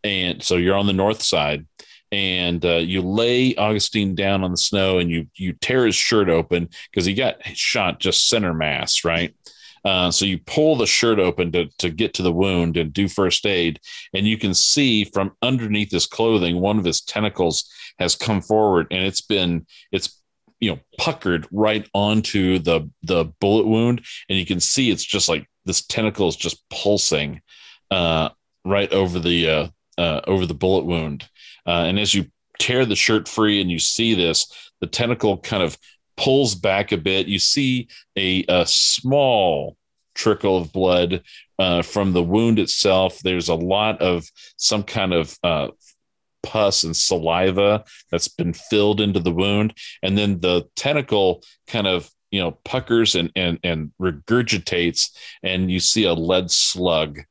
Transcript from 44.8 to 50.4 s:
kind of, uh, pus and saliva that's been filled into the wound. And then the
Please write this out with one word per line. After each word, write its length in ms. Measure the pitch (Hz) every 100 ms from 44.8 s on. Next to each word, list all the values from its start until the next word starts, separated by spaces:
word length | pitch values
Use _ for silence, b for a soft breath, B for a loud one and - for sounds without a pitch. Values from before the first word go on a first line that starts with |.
kind 300 | 101 113 95
of, 240 | 87 76 -
uh, 240 | 87 78 69 - - _ _ _ _ _
pus 420 | - 110 101 - 82
and 100 | 82
saliva 880 | - 90 80 85 95 92 101 107 - B -
that's 200 | 85 -
been 240 | - 170
filled 480 | - - 107 104 104
into 180 | 104 95
the 120 | 87
wound. 420 | 85 98 101 107 - B B
And 160 | 95 101
then 220 | 104
the 280 | 92